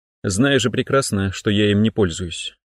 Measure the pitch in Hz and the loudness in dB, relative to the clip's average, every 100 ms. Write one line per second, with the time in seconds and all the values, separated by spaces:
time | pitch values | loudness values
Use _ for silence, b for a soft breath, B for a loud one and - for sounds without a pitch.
0 | _ _ 107 92 139 135 113 127 - 135 | _ _ -4 0 2 2 0 -4 0 0
1 | - 98 98 - 110 104 104 101 110 113 | 0 -2 -2 -2 -2 2 4 4 2 2
2 | 92 78 87 - - - _ | 0 -2 -8 -10 -12 -16 _